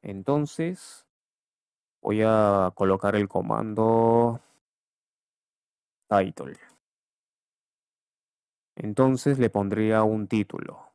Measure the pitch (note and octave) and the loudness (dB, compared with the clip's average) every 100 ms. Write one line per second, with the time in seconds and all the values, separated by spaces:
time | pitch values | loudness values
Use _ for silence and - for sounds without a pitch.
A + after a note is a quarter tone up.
0 | - F#2+ F#2+ D3 D3 - E3 F#3 - - | -12 -10 -2 0 0 -4 -6 -6 -16 -20
1 | _ _ _ _ _ _ _ _ _ _ | _ _ _ _ _ _ _ _ _ _
2 | G#2 G#2+ A2 A2 G#2 G2+ F#2 - G2 F#2+ | -4 0 2 4 4 2 0 0 0 0
3 | G2+ G#2 G2+ - F#2 - A2 G#2+ A2 A2+ | 0 -2 -2 -4 -4 -4 -4 -2 2 4
4 | A2+ A#2 A#2 A#2+ _ _ _ _ _ _ | 4 4 2 -2 _ _ _ _ _ _
5 | _ _ _ _ _ _ _ _ _ _ | _ _ _ _ _ _ _ _ _ _
6 | _ G2+ F#2+ - C#2 - - _ _ _ | _ 0 0 -6 -16 -16 -20 _ _ _
7 | _ _ _ _ _ _ _ _ _ _ | _ _ _ _ _ _ _ _ _ _
8 | _ _ _ _ _ _ _ - G#2+ G#2 | _ _ _ _ _ _ _ -12 -8 2
9 | C3 C3 - C3+ A#2 G#2 G2+ G#2 G#2+ A2 | 2 2 0 0 0 0 -2 0 2 2
10 | A2 A2 G2+ A2 G2+ - - - - | 2 0 -2 -2 -2 -6 -14 -18 -20